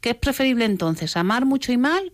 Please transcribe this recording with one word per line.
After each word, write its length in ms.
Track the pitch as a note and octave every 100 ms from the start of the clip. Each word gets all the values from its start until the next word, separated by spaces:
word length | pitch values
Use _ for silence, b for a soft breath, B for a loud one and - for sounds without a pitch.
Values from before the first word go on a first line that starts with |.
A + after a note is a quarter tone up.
¿Qué 100 | A#3
es 60 | A#3
preferible 500 | - C4 C4+ A#3+ A3+
entonces, 500 | G3 E3 D#3+ D#3+ E3+
amar 300 | F3+ A3+ C4+
mucho 260 | C4+ C4
y 60 | A#3+
mal 340 | C4+ F4 F#4+